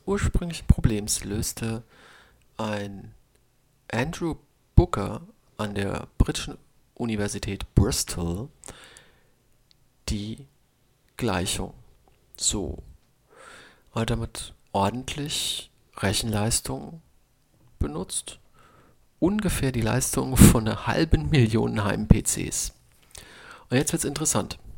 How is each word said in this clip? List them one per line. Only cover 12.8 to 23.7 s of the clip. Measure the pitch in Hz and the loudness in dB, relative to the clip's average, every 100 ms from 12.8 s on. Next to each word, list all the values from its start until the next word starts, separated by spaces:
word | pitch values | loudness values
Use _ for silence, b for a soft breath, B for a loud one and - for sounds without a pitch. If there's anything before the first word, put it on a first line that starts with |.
| - - _ _ _ B B B B B B | -14 -20 _ _ _ B B B B B B
Hat | 117 113 | -4 -2
damit | 113 117 - - - _ | -2 -6 -10 -16 -18 _
ordentlich | 98 98 117 131 - 143 - - - - _ _ - | -2 0 -2 -8 -8 -6 -4 -4 -6 -10 _ _ -4
Rechenleistung | 101 95 120 104 107 - - 131 147 165 - _ _ _ _ _ - - | -2 -2 -2 0 0 -2 -4 -8 -10 -16 -20 _ _ _ _ _ -14 -6
benutzt. | 151 151 190 - - - - b b b b b _ _ | -4 -4 -8 -8 -10 -14 -20 b b b b b _ _
Ungefähr | 165 214 185 - 135 | 2 2 0 0 0
die | 127 | 0
Leistung | 110 123 - - 131 127 | 2 2 0 0 2 8
von | - 120 110 | 10 10 4
einer | 107 - | -2 -2
halben | 135 160 156 147 | 0 2 2 4
Million | 151 113 110 117 110 | 4 4 4 0 0
Heim-P | 104 104 107 110 | 0 4 6 6
Cs. | - - - - - - _ _ - B B B B B | 4 -4 -4 -4 -6 -10 _ _ -20 B B B B B
Und | B | B